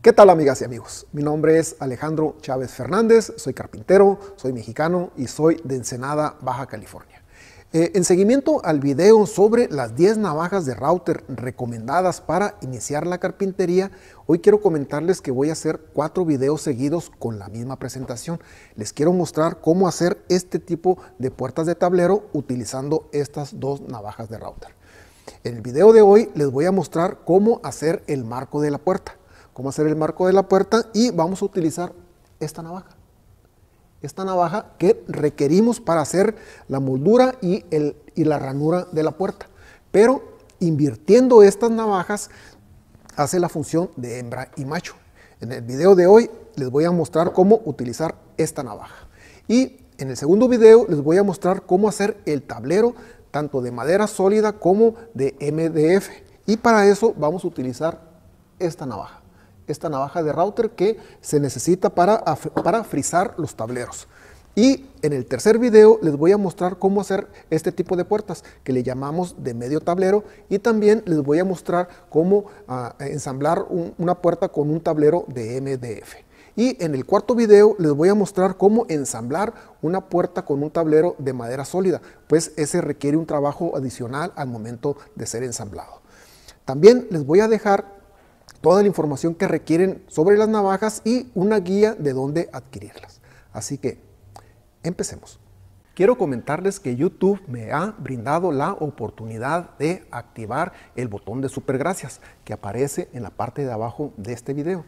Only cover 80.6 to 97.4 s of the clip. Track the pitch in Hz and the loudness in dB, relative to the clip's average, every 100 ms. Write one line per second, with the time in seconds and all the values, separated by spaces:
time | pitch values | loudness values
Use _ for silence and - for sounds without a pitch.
80.6 | 151 170 160 156 170 - 139 127 117 131 | -4 -2 2 2 2 -2 -8 -6 -8 -8
81.6 | 135 180 190 139 - _ _ 156 - - | -6 -2 -2 -2 -8 _ _ 0 0 -6
82.6 | 147 180 151 139 143 156 160 151 143 - | -2 -2 -4 -4 -2 -2 -2 -2 -2 -2
83.6 | 170 147 131 120 117 139 170 - 135 117 | -6 -4 -8 -8 -10 -8 -8 -8 -10 -10
84.6 | 110 117 143 143 - - 117 117 127 117 | -12 -8 -6 -6 -14 -12 -10 -8 -8 -10
85.6 | 104 98 - - _ - - - - _ | -12 -14 -18 -20 _ -20 -20 -20 -20 _
86.6 | - 135 190 247 240 165 135 180 220 214 | -8 6 8 8 0 -6 2 2 4 0
87.6 | 208 202 - - _ _ _ _ - - | 2 0 -2 -20 _ _ _ _ -20 -2
88.6 | 156 185 202 170 156 - 165 165 - 160 | 2 4 4 0 -4 -2 -4 -2 -2 -2
89.6 | - 165 190 165 - - 170 208 220 214 | 0 0 0 -2 -8 0 0 2 0 0
90.6 | 196 190 214 214 220 247 247 196 196 214 | 0 -2 -4 -6 -4 -4 -4 -4 0 0
91.6 | 175 196 214 220 143 131 135 151 - 135 | -2 0 0 0 -4 -4 -4 -4 -6 -12
92.6 | - 98 - - - - _ - _ 113 | -16 -18 -18 -20 -20 -20 _ -20 _ -14
93.6 | - 139 127 - _ _ - - - _ | -12 -8 -8 -8 _ _ -20 -20 -20 _
94.6 | _ _ 170 185 202 - - - _ _ | _ _ -10 -8 -10 -10 -20 -20 _ _
95.6 | - _ _ - 196 247 165 120 - 151 | -20 _ _ 0 0 2 -2 -4 -6 -4
96.6 | 190 190 131 120 175 - 185 202 | -4 -6 -6 -2 -4 0 -2 -2